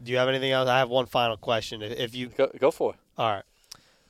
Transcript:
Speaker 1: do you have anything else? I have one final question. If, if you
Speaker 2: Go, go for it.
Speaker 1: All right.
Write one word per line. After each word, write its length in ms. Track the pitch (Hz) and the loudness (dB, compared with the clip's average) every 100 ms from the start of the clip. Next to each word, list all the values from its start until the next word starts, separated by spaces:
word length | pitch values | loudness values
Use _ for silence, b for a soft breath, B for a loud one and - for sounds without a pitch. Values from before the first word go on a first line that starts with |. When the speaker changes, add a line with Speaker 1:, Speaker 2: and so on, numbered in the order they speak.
Speaker 1:
do 80 | 120 | -2
you 60 | 123 | 0
have 100 | 131 | 2
anything 220 | 135 131 | 2 2
else? 180 | 131 131 | 2 4
I 80 | 127 | 4
have 100 | 120 | 4
one 160 | 131 120 | 0 0
final 300 | 127 117 107 | 0 0 -2
question. 440 | 131 110 - 110 | -2 -2 -2 -8
If, 160 | 107 135 | -8 -6
if 180 | 117 123 | -6 -6
you 120 | 123 | -6
Speaker 2:
Go, 240 | 123 135 120 | 0 0 2
go 100 | 139 | 2
for 240 | - 120 | 2 -4
it. 60 | - _ - | -6 _ -4
Speaker 1:
All 140 | 113 | -2
right. 120 | 101 - _ B B B B | -2 -8 _ B B B B